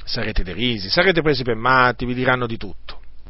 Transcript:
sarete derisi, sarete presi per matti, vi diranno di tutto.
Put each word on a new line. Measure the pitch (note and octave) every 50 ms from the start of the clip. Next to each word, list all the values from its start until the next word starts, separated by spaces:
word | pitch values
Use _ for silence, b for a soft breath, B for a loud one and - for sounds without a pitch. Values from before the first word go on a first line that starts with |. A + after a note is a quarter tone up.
| -
sarete | - - B2 G#2+ A2 G#2 - G2+
derisi, | F#2 E2+ F#2 A#2+ B2 A#2 G#2 F#2 G2
sarete | - F3 F3+ F#3+ F3 E3 D3
presi | D#3 C#3+ A2+ B2+
per | B2 A2+
matti, | A2 A2+ B2+ C3 C3 B2+ B2 A#2 - C3
vi | A#2+ B2
diranno | B2 B2+ C3 B2+ B2+ B2
di | A2 A2+
tutto. | - - - - - - - - - - - - - - -